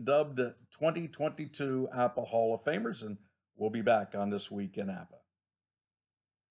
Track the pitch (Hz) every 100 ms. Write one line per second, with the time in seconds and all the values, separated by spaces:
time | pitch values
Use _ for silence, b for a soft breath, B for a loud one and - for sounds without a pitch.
0 | 117 147 147 127 120 - - - 160 170
1 | 165 - 156 151 151 - 139 131 127 127
2 | 120 123 113 113 113 113 147 185 233 185
3 | 107 101 _ _ _ - 107 113 110 110
4 | 98 101 101 101 - 101 98 107 98 90
5 | 85 - _ _ _ _ _ _ _ _
6 | _ _ _ _ _